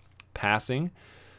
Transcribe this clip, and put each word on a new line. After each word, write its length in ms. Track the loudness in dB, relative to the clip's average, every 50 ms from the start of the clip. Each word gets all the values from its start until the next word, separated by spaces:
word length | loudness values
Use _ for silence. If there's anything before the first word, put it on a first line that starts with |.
| -20 -20 -20 -20 -18 _ -8
passing 580 | -2 2 2 2 2 2 0 -2 -2 -2 -4 -6 -10 -20 -20 -20 -20 -20 -20 -20